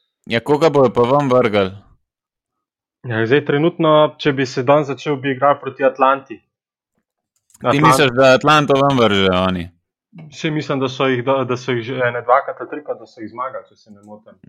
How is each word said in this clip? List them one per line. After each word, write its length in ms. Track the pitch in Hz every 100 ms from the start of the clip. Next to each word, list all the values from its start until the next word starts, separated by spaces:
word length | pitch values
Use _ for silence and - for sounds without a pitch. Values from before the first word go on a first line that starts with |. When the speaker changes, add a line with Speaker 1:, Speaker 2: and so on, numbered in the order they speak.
| _ _ -
Speaker 1:
Ja, 140 | 117
koga 280 | - 147 160
bojo 220 | 143 127
pa 120 | 123
ven 240 | 120 143 139
vrgli? 420 | 127 120 101 95 101 _ _ _ _ _ _ _ _ _ _ _ _
Speaker 2:
Ja, 180 | 123 110
zdaj 220 | 113 143
trenutno, 480 | 147 143 165 175 160 151 151
če 180 | - 151
bi 120 | 135
se 180 | 131 139
danes 240 | 127 151 139
začel, 300 | 127 156 135
bi 140 | 139
igral 240 | 127 143 139
proti 280 | 135 131
Atlanti. 520 | 131 131 131 135 135 104
Speaker 1:
Ti 100 | _ _ _ _ _ _ _ _ _ _ _ _
Speaker 2:
Atlant- 220 | - 143
Speaker 1:
misliš, 280 | 127 131 135
da 220 | 120 135
Atlanto 420 | 127 147 151 143 135
ven 220 | 143 131
vržejo 400 | 107 98 95 92
oni? 240 | 92 90 85 _ _ _ _ 165 156
Speaker 2:
Saj 220 | - 160
mislim, 280 | 151 131 135
da 100 | 131
so 180 | 131 135
jih, 160 | 123
da, 160 | 123 135
da 140 | 123 127
so 160 | -
jih 100 | 120
že 120 | 110 127
ene 200 | 123 120
dvakrat 360 | 113 135 - 131
ali 120 | 120
trikrat, 300 | 147 143 120
da 80 | 113
so 120 | -
jih 120 | 107
zmagali, 340 | 117 127 101
če 120 | 90 104
se 140 | 110
ne 120 | 101
motim. 320 | 104 107 104 95